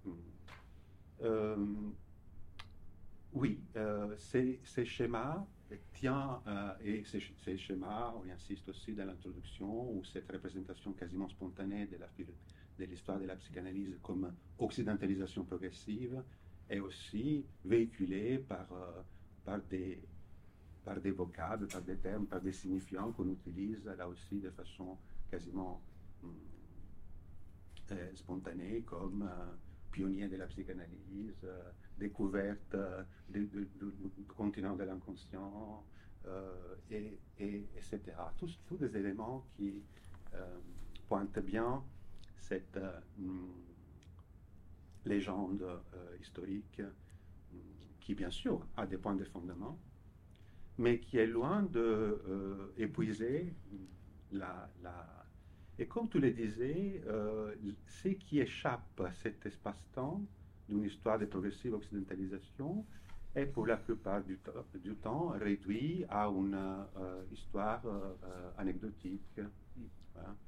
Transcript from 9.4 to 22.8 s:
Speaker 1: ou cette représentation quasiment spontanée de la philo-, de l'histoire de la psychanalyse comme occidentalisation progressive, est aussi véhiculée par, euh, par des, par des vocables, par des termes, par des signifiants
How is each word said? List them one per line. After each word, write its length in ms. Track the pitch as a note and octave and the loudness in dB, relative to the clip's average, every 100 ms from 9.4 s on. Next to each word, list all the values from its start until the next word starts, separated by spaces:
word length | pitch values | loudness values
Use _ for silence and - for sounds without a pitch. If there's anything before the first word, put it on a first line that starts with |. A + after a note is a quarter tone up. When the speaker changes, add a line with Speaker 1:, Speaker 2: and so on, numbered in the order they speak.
| F2+ - G2 A2+ B2 | -8 -4 0 0 0
Speaker 1:
ou 100 | G2+ | -2
cette 300 | F2+ F#2 - | -2 -6 -4
représentation 600 | F#2+ F#2+ F#2+ F#2+ F#2 G2+ | -4 -4 -4 -6 -6 -4
quasiment 340 | F#2+ F2 F2+ F#2 | -4 -2 0 0
spontanée 580 | - F#2 F2+ G2 G2+ G2 | -2 -6 -2 0 0 -2
de 120 | E2+ | -6
la 100 | E2+ | -10
philo-, 240 | - E2+ E2 - - - - | -8 -8 -10 -16 -16 -16 -6
de 60 | F2+ | -6
l'histoire 340 | F2 - G2 | -4 -2 0
de 60 | F#2+ | 0
la 100 | F#2 | -4
psychanalyse 640 | - - F#2 F#2+ G2 F2 | -6 -6 -2 -2 -2 -4
comme 300 | - F#2 F2+ F2 - - | -2 2 2 -2 -12 0
occidentalisation 840 | A2+ - G#2+ G2+ G2 F#2+ F#2 - | 2 4 4 4 6 4 2 0
progressive, 800 | E2+ F2+ F#2 - - G#2+ B2 C3 - - - - - | 0 0 -2 -4 -2 0 0 -2 -6 -14 -16 -16 -2
est 100 | G2+ | 0
aussi 640 | G2 - - G#2 C#3 D3+ C3 - F#2 | 0 -6 -2 2 4 4 2 -6 8
véhiculée 720 | A#2 A#2 - F#2 F#2+ A2 C3+ | 8 8 4 2 4 4 2
par, 280 | C3+ F#2 F#2 | 2 -4 -4
euh, 300 | F2+ F2+ E2+ E2+ - - - | -6 -6 -8 -10 -12 -16 -10
par 160 | F#2+ G2+ | -2 -2
des, 360 | - F#2+ F#2 F2+ - - - - - - - - | 0 0 0 -4 -8 -12 -12 -14 -16 -18 -16 -10
par 140 | G#2 G2 | -4 2
des 80 | F#2+ | 2
vocables, 580 | F#2 F2 E2+ E2+ A2 G2 | 4 2 0 0 0 0
par 140 | F#2+ | 0
des 140 | F2+ F#2 | 0 2
termes, 300 | F#2+ G#2 G2+ | 4 4 2
par 140 | F#2 | 2
des 120 | F#2+ | 2
signifiants 600 | F#2 F#2+ F#2+ | 0 2 2